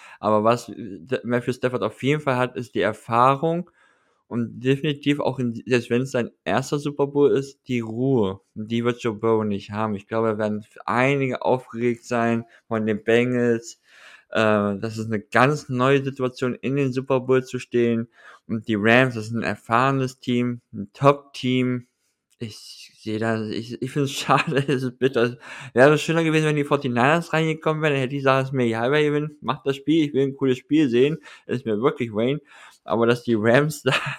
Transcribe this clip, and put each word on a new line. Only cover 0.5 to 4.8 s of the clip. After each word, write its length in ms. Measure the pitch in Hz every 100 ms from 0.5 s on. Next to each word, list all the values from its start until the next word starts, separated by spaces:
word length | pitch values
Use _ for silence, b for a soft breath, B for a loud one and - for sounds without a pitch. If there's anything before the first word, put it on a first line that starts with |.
| 120 -
äh, 500 | - 107 95 107 127
Matthew 300 | 113 120 127
Stafford 300 | 123 127 120
auf 180 | 107 -
jeden 180 | 131 151
Fall 160 | 147 127
hat, 180 | 123 -
ist 200 | 120 107
die 60 |
Erfahrung 880 | 95 104 - 117 131 139 160 170 175 b b b b b _
und 320 | 117 113 110
definitiv 580 | 127 139